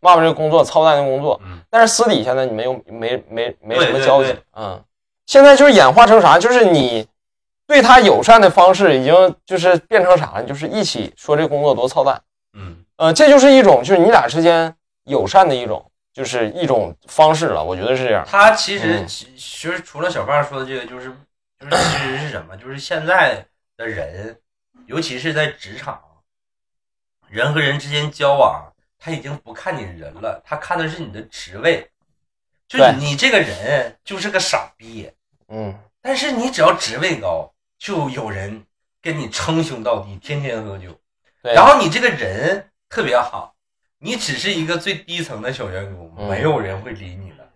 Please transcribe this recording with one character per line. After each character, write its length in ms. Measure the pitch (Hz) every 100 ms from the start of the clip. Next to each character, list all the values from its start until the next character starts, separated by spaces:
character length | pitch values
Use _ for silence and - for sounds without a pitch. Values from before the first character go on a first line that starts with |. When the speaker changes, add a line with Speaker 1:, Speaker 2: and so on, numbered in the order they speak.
Speaker 1:
骂 160 | 180 175
骂 40 |
这 60 | 160
个 80 |
工 160 | 156 156
作， 120 | 165
操 220 | 135 165
蛋 140 | 160 147
的 40 |
工 200 | 139 135
作。 180 | 143 - 92
Speaker 2:
嗯。 120 | 87 _
Speaker 1:
但 100 | 226
是 80 | 226
私 180 | - 233
底 120 | 160
下 120 | 113
呢， 100 | 131
你 80 | 131
没 120 | 110
有， 100 | 123 127 _
没， 300 | 110 113 127 -
没， 260 | 113 117 -
没 180 | 107 120
什 100 | 131
么 80 | 127
交 180 | 135 135
集。 60 | 135
Speaker 2:
对， 40 |
对， 20 |
对。 80 | - _ 110
Speaker 1:
嗯。 280 | 104 95 _ _ _ _
现 180 | _ 277
在 140 | 285 277
就 80 |
是 80 | 285
演 180 | 214 131
化 160 | 185 233
成 140 | 220
啥？ 180 | 175 160
就 140 | 214
是 100 | 247 214
你 400 | 160 127 113 110 _ _ _ _ _ _
对 140 | 294
他 200 | 240 254
友 220 | 208 117
善 160 | 190 226
的 120 | 196
方 240 | 180 180
式 240 | 185 196 135
已 40 |
经 320 | 131 170 185 - _
就 100 | 185
是 180 | 175 175
变 280 | _ 220
成 120 | 180 180
啥 140 | 147
了？ 100 | 101
就 120 | 123
是 140 | 139 151
一 160 | 220
起 260 | 190 - 104 _
说 180 | -
这 140 | 151 160
工 140 | 143
作 120 | 147
多 140 | 113 127
操 160 | 156
蛋。 160 | 139 120 _ _ _
Speaker 2:
嗯。 240 | 104 95 85 _ _
Speaker 1:
呃， 140 | 160
这 160 | 165 302
就 80 | 277
是 120 | 269
一 120 | 269
种， 200 | 208 135
就 120 | 127
是 40 | 190
你 120 | 175
俩 160 | 220 120
之 140 | 143
间 320 | 165 165 165 - _ _
友 220 | _ 135 -
善 220 | 196 185
的 60 |
一 100 | 131
种， 180 | 120 101 _ _ _
就 100 | -
是 280 | 123 123 107
一 160 | 135 160
种 280 | 123 87 85 _
方 260 | - 156
式 120 | 156 156
了， 180 | 85
我 100 | 80
觉 60 | 90
得 160 | 107 131
是 80 |
这 60 | 127
样。 120 | 104 78
Speaker 2:
他 220 | 202 208
其 280 | 220 196 196
实， 200 | 165 170
Speaker 1:
嗯。 60 | 165
Speaker 2:
其， 160 | - -
其 360 | _ - - 156
实 100 | 180
除 220 | - 143
了 80 | 175
小 160 | - 101
胖 180 | 147
说 160 | 143 139
的 60 | 131
这 80 | 131
个， 60 |
就 160 | 117 127
是， 100 | 127 127 _ _ _ _
就 80 | 139
是 120 | 175
其 160 | 175 151
实 200 | 135 135
是 100 | 147
什 160 | 107
么？ 100 | 85 95
就 100 | 131
是 100 | 139
现 280 | - 165 160
在 360 | 277 143 113 - _ _ _
的 100 | 113
人， 480 | 101 78 87 107 110 _ _ _ _
尤 160 | _ 143
其 180 | 160 127
是 140 | 156
在 140 | 151 151
职 300 | - 95 113
场， 200 | 143 - _ _ _ _ _ _ _ _ _ _ _ _ _
人 240 | 101 131
和 40 | 151
人 200 | 143 143
之 100 | 143
间 220 | 147 147
交 240 | - 143
往， 280 | 139 120 - - _ _ _
他 120 | 165
已 100 | 160
经 160 | 165 143
不 140 | -
看 240 | 113 - 151
你 60 |
人 320 | 95 85 73 -
了， 200 | - -
他 120 | _ -
看 220 | - 180
的 100 | 160
是 140 | 160
你 80 | 131
的 80 | 98
职 360 | 110 - - 95
位。 280 | 147 160 - _ _ _ _ _ _ _ _
就 100 | - 131 131
你 160 | 147
这 160 | 139 262
个 80 | 214
人 560 | 139 87 110 143 117 _
就 120 | - 190
是 120 | 202
个 80 | 190
傻 320 | - - - _
逼。 260 | 113 113
Speaker 1:
对。 120 | 92 _ _ _ _
嗯。 260 | 110 107 98 _ _
Speaker 2:
但 160 | 247 269
是 140 | 285
你 180 | 247 254
只 120 | 254
要 100 | 156
职 260 | - - 117
位 200 | 180 160
高， 320 | 92 82 78 _ _ _
就 300 | - 180 139
有 220 | 127 107
人 340 | 95 98 110 _ _ _ _
跟 160 | 165 156
你 100 | 123
称 340 | - - 160
兄 200 | 160 123
道 160 | 110 107
弟， 180 | 98 98
天 240 | - 143
天 220 | 139 117
喝 160 | 104 98
酒。 100 | 90 82 _ _ _ _
Speaker 1:
对。 120 | -
Speaker 2:
然 120 | 294 226
后 120 | 294
你 80 | -
这 100 | 247
个 80 | 247
人 580 | 151 101 98 147 208 - _ _
特 140 | -
别 140 | - 123
好， 360 | - 95 - _ _ _ _ _
你 180 | 160 240
只 180 | -
是 160 | 139 190
一 140 | 175
个 120 | 160 170
最 180 | 196
低 280 | 165 - 170
层 200 | 160 113
的 100 | 120
小 160 | 135 107
员 160 | 92 98
工， 160 | 95 82 85
Speaker 1:
嗯。 100 | 101
Speaker 2:
没 120 | 98
有 180 | 147 139
人 220 | 98 98
会 120 | 117
理 260 | 107 92 90
你 80 | 95
的。 140 | 73 _